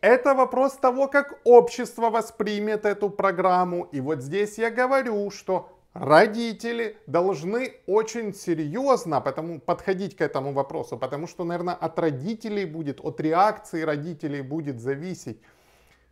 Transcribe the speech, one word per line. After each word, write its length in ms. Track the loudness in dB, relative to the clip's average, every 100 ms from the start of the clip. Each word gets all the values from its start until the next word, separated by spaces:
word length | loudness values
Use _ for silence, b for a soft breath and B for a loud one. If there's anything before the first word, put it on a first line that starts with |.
это 320 | 4 6 4
вопрос 400 | 4 2 2 0
того, 340 | 2 0 2 2
как 320 | 0 -2 0
общество 680 | 8 10 8 2 -8 -2 0
воспримет 760 | 0 -2 -4 -2 -2 -2 -2
эту 240 | -2 -2 -4
программу. 800 | 0 0 2 2 4 2 -2 -6
И 100 | -6
вот 180 | -4 -4
здесь 380 | -4 -2 -2 -2
я 120 | -2
говорю, 600 | 0 2 2 0 -2 -4
что 400 | -6 -4 -4 -4 -20 _
родители 1000 | -4 6 8 6 2 -6 -6 -6 -4 -6 -8 -4
должны 680 | 0 0 -2 -4 -4 -6 -10 -2
очень 460 | 0 0 -4 -8
серьезно 880 | -6 -4 -2 -2 -2 2 2 2 -2
потому, 400 | -2 -4 -6 -6
подходить 560 | -4 -2 -2 -2 -4 -2
к 60 |
этому 320 | -2 -2 -4
вопросу, 420 | -2 -2 -4 -8 -6
потому 300 | -6 -6 -8
что, 180 | -8
наверное, 300 | -6 -4 -4
от 240 | -4 -4 -2
родителей 680 | -2 -2 -6 -8 -6 -4
будет, 340 | -6 -6 -8 -8
от 180 | -8 -4
реакции 640 | 0 2 2 0 -8 -6
родителей 580 | -4 -4 -6 -8 -8 -8
будет 400 | -8 -8 -8 -6
зависеть 600 | -6 -6 -6 -10 -12 -16 b b b b b b b